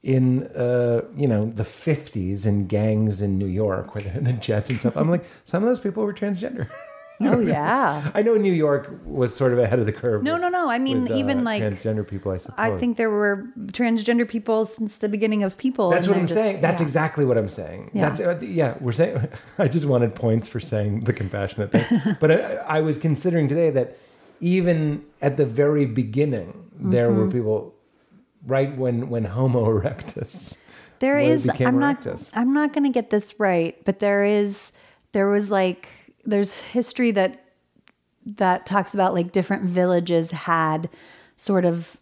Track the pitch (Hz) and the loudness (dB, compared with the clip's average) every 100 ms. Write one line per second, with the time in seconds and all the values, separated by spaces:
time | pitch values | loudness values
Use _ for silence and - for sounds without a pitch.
0 | - 131 127 127 - - 120 123 120 117 | 2 2 4 2 -2 -4 0 2 2 0
1 | - 143 139 107 107 110 104 - - 147 | -2 -2 0 2 0 -4 -8 -6 -4 -4
2 | - 110 92 98 104 101 95 104 110 107 | -4 -6 -4 -2 0 0 0 0 2 2
3 | 110 98 101 95 98 92 107 95 - 107 | 0 0 -2 0 -2 0 0 -2 -4 -8
4 | 98 85 123 123 - 107 - 117 233 - | -8 -4 -2 -2 0 -2 0 -2 -2 0
5 | 156 175 175 - - 175 220 247 214 196 | 0 0 -2 -20 -6 -2 0 0 -2 -4
6 | 214 202 208 185 202 - 117 - - - | -4 -4 -4 -4 -6 -6 -8 -10 -18 -20
7 | - - 254 226 196 156 151 247 226 147 | -20 -2 2 4 2 0 2 2 2 0
8 | 147 - 220 220 196 170 151 143 - - | -2 0 2 4 4 4 4 2 -2 -14
9 | - 143 123 - 131 123 113 123 110 107 | -8 -2 -2 2 2 4 4 4 2 0
10 | 123 107 285 330 349 359 320 240 269 262 | -2 0 0 0 0 0 0 0 0 0
11 | 247 226 262 262 233 214 107 98 110 107 | 0 0 0 0 0 0 -2 -2 -4 -2
12 | 101 98 98 92 - - 226 92 240 226 | -4 -6 -4 -6 -8 -4 -2 0 -2 0
13 | 226 208 208 202 240 - 196 190 240 226 | 0 0 0 0 -6 -12 -12 -2 0 0
14 | 214 240 233 233 214 220 220 - 220 - | 0 0 0 -4 -2 -2 -2 -4 -8 -4
15 | 214 208 214 214 196 190 262 254 190 175 | -4 -2 0 0 -2 -2 -4 0 2 2
16 | 180 185 170 170 220 196 160 175 160 139 | 2 2 2 0 0 0 0 0 0 0
17 | 156 151 139 117 101 - 78 92 - 214 | 0 0 2 2 0 -6 -12 -12 -6 0
18 | 151 175 185 170 233 175 139 - 127 113 | 0 0 -2 -2 -4 0 0 -2 -4 0
19 | 170 135 110 - - - 165 156 147 127 | 0 0 -4 -6 -18 -2 0 0 2 2
20 | 120 - 117 113 110 117 - 107 104 104 | 2 0 0 0 -2 -10 -4 -2 -2 -2
21 | 120 113 98 101 98 - 101 190 - 233 | -2 -2 -2 -4 -4 -4 0 0 2 0
22 | 175 185 156 160 - - - 156 156 151 | 2 2 4 4 2 -6 -2 0 0 0
23 | 160 143 185 170 143 147 165 135 123 - | 0 0 0 2 2 2 2 2 -2 -6
24 | - _ - _ 170 185 175 160 151 147 | -20 _ -20 _ 0 2 4 2 0 -2
25 | - _ 143 127 135 113 143 151 135 113 | -8 _ -2 2 0 2 2 4 2 0
26 | 110 113 151 117 87 - - - - 123 | -2 0 0 -2 -6 -16 -20 -8 0 2
27 | 120 - 107 123 107 107 175 _ _ _ | 4 4 2 0 0 -2 -4 _ _ _
28 | _ _ _ _ 139 135 139 139 127 120 | _ _ _ _ -4 0 0 -2 -2 -2
29 | 127 117 104 104 131 123 110 110 123 - | -2 -4 -4 0 2 4 2 2 0 -6
30 | - - - - - - _ - - _ | -12 -10 -12 -12 -16 -18 _ -20 -20 _
31 | 262 285 - - - - - 131 285 277 | 0 2 4 4 2 0 2 2 2 0
32 | - - - 220 240 277 294 294 285 247 | -6 -10 -8 -2 0 2 0 0 0 0
33 | 240 208 202 - 208 175 165 - - 196 | 0 -2 -2 -2 0 2 0 -2 -4 0
34 | 208 202 202 208 208 196 - _ - _ | 0 2 2 2 0 -2 -8 _ -20 _
35 | _ 208 196 202 208 202 185 175 - - | _ 0 2 2 2 0 0 -2 -12 -20
36 | - _ - 208 196 - - 247 240 - | -20 _ -2 0 0 -4 -4 -4 -2 0
37 | 240 202 185 - _ _ _ _ _ _ | 0 2 0 -2 _ _ _ _ _ _
38 | _ _ - 208 190 180 - 196 180 202 | _ _ -18 -2 0 0 0 -2 -2 0
39 | 190 190 175 196 180 196 185 175 180 175 | 0 2 0 -2 0 -2 -2 2 2 2
40 | 175 170 165 160 - 165 160 156 165 - | 2 0 0 -6 -2 0 2 -2 -4 -12
41 | - - _ _ - 196 180 170 165 - | -20 -20 _ _ 0 2 2 0 -6 -18